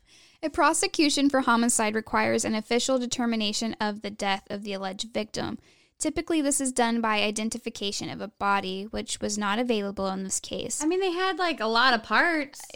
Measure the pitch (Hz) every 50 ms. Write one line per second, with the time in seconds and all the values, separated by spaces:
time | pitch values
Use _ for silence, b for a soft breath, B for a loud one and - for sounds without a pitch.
0 | _ b b b b b b b b 311 294 - 302 294 320 - 392 392 - -
1 | 311 285 - 285 277 285 - 262 254 254 233 233 233 240 240 - 226 214 214 220
2 | 220 - - 214 214 226 226 226 - 202 220 214 214 - 233 240 240 - 262 254
3 | 247 240 - - 240 233 226 220 214 202 214 - 226 226 - - 220 208 208 214
4 | - 202 208 - 208 196 196 196 - - 208 208 208 208 196 190 196 190 190 202
5 | - 226 - 220 214 - - 220 - - 226 - b b b b b b b b
6 | - 311 294 339 330 - 339 320 285 277 285 - 277 262 254 247 240 233 233 233
7 | 226 220 214 208 208 214 208 214 214 226 - 233 - 233 226 - 208 202 208 -
8 | 180 160 - 160 196 196 - - 202 202 202 196 190 185 190 190 196 220 - 208
9 | 214 - - - - 214 208 208 208 196 202 226 254 240 226 214 202 202 202 202
10 | 190 190 190 190 190 190 - - - - - - - - - - 294 311 359 370
11 | 392 381 330 349 370 381 370 311 370 339 311 - 220 220 226 226 247 262 247 220
12 | 226 - 214 240 302 349 330 311 277 285 - - - - -